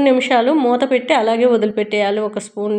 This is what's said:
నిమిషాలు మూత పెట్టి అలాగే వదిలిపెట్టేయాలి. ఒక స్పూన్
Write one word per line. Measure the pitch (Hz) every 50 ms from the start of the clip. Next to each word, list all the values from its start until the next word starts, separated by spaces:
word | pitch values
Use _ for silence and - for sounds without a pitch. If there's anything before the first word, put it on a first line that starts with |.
| 285 277
నిమిషాలు | 254 254 254 254 262 240 226 254 320 311 262
మూత | 240 247 247 269 262
పెట్టి | 262 240 247 - 320 262
అలాగే | 214 220 226 226 240 247
వదిలిపెట్టేయాలి. | 240 214 214 220 214 220 208 208 220 208 202 196 202 214 214 208
ఒక | 208 208 202
స్పూన్ | - _ 208 208 208 208